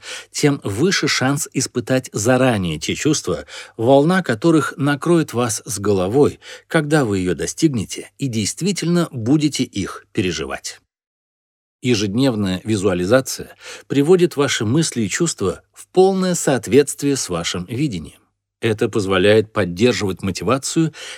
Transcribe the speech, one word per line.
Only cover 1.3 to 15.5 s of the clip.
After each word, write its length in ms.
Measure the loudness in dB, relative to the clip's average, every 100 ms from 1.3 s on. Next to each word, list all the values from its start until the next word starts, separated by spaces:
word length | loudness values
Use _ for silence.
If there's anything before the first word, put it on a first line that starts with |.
| -2 -4
испытать 580 | -6 -4 -4 -2 -2 -2
заранее 640 | -2 2 4 2 2 -2 -4
те 160 | -6
чувства, 520 | -2 -2 0 -2 -6 -8 -18 -14 -2
волна 440 | 4 6 6 2
которых 540 | 0 0 2 2 2 -2
накроет 560 | -2 -2 0 0 0
вас 300 | -2 -2 -4 -8
с 140 | -4
головой, 600 | 0 0 2 4 4 2 -12 -20 -4
когда 360 | -2 0 0
вы 140 | 0 0
ее 160 | -2
достигнете 760 | -2 -6 0 0 0 -4 -8 -14 -8
и 80 | -4
действительно 800 | -2 -4 -2 -2 -2 0 0 -2
будете 520 | -2 2 2 2 0
их 420 | -4 -4 -8 -10 -8
переживать. 680 | -4 -2 -4 -6 -8 -10 -16 _ _ _ _ _ _ _ _ _ _
Ежедневная 800 | -2 0 0 0 0 0 -2 -4
визуализация 920 | -2 0 0 0 2 2 2 -8 -12 -18 -20 -18 -4
приводит 480 | 0 4 4 4 2
ваши 280 | -2 0 0
мысли 360 | 0 0 -2
и 80 | -4
чувства 540 | -2 -2 -2 -4